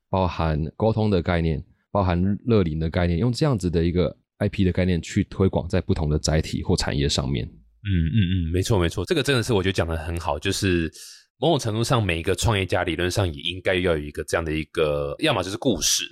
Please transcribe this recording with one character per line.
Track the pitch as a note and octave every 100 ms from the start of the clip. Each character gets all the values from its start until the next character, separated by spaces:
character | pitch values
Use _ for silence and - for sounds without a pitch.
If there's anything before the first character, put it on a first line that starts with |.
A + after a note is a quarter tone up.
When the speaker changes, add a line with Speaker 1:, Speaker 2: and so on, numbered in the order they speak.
| _
Speaker 1:
包 | F#2+ F2+
含 | - D#2+ D2+ D#2 -
沟 | A2
通 | A2 G#2+
的 | F#2
概 | E2+ E2+
念， | E2 C#2+ - _ _
包 | G2+
含 | F#2 F2 F#2+ G2+ A#2+
乐 | A2
龄 | E2+ D#2
的 | D#2+
概 | F2+ F2
念， | E2+
用 | A#2+
这 | A#2 D#3
样 | A#2+
子 | F2
的 | E2
一 | E2+
个 | F2 D#2+ - _ -
I | G#2
P | -
的 | F#2
概 | F2+ F#2
念 | E2+
去 | - - F2+
推 | - F#2+
广 | - E2
在 | F#2
不 | -
同 | - D2+
的 | D2+
载 | - D#2
体 | - -
或 | - F2
产 | - C#3
业 | C#3+
上 | - C2
面。 | F2 -
Speaker 2:
嗯， | - _ _ G2+
嗯， | F2+ D#2+ A2+ F2 F#2 D#2+
嗯， |
没 | F2
错， | F#2+ G#2
没 | E2+
错， | - F2
这 | E3
个 |
真 | C3+ C3
的 |
是 | A2
我 | G#2
觉 | F#2
得 |
讲 | G2 E2+
得 | E2
很 | D#2 E2+
好， | D#2 D2+
就 | G2
是 | F#2+ G2 F2 D#2+ - - - _ _
某 | C#3+
种 | D#3+
程 | A#2
度 | G#2+
上， | A#2 B2+
每 | G2 E2
一 |
个 | E2 F2+
创 | - G#2
业 | F#2
家 | F#2+
理 | F2 D#2+
论 | F2
上 | A2 F#2+
也 | D2
应 | E2 F#2
该 | G2+ F#2
要 | F2+ D#2
有 |
一 | D2
个 | -
这 | D#2 F2+
样 |
的 | D#2+
一 | D#2 D2+
个， | - D2+ D2 C#2+ C#2+
要 | D#3
么 | A2
就 | F2+
是 | G2+
故 | C3+ F2
事， | D2 - E2